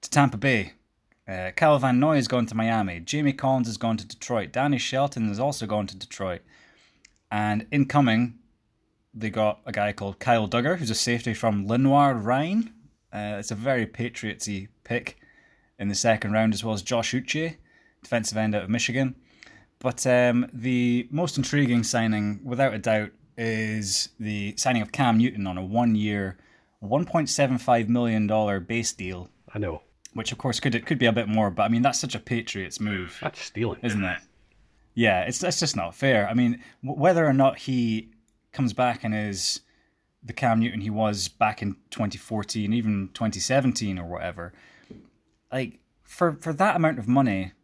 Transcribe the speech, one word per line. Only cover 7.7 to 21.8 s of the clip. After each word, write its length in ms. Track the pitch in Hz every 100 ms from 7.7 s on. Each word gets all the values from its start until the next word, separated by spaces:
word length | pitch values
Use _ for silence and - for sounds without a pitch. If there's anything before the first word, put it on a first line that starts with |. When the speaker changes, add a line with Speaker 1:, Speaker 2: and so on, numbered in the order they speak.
Speaker 1:
incoming, 680 | 147 135 147 131 113 120 117 _ _ _ _ _ _ _
they 160 | 113 107
got 300 | 107 107 104 -
a 60 |
guy 200 | 104 104
called 260 | 101 101 98
Kyle 300 | - 117 107
Duggar, 300 | 117 127 180
who's 120 | 127
a 40 |
safety 400 | 110 - 120 117
from 320 | 107 113 104 98
Lenoir 480 | 117 135 139 143
Rhyne. 580 | 123 104 131 156 208 226 - - _ _
Uh, 240 | 101 104 104
it's 120 | 110
a 40 |
very 320 | 104 120 127 107
Patriots-y 840 | - 120 117 110 - - 101 98 _
pick 340 | - 117 - - _ _ _ _ _ _
in 100 | 101
the 60 |
second 380 | 101 120 110 107
round, 220 | 107 110
as 100 | 104
well 100 | 113
as 80 | 107
Josh 300 | 90 120 -
Uche, 440 | 127 135 151 165 160 _ _ _ _
defensive 340 | - 120 107 107
end 160 | 107
out 100 | 104
of 60 | 92
Michigan. 440 | 117 - 120 131 131 _ _ - - _ _
But, 260 | 127 127 131
um, 400 | 123 123 120 123
the 560 | 123 120 127 123 120 120
most 260 | 143 175 -
intriguing 460 | - 147 139 120